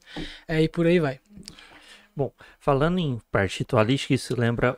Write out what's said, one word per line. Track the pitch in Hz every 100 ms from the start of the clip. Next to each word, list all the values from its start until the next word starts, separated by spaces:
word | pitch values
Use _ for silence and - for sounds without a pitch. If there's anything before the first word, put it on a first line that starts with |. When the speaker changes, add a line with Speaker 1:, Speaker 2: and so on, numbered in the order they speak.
| - - - - -
Speaker 1:
é, | 156
e | 160
por | 170 165
aí | 175
vai. | 147 139 _ 208 - - - - - - _ 139
Speaker 2:
Bom, | 131 - - _
falando | - 135 160 185
em | 151 120 -
parte | 107 95 -
ritualística, | 131 120 107 139 -
isso | 131 - 127
lembra | 117 117 123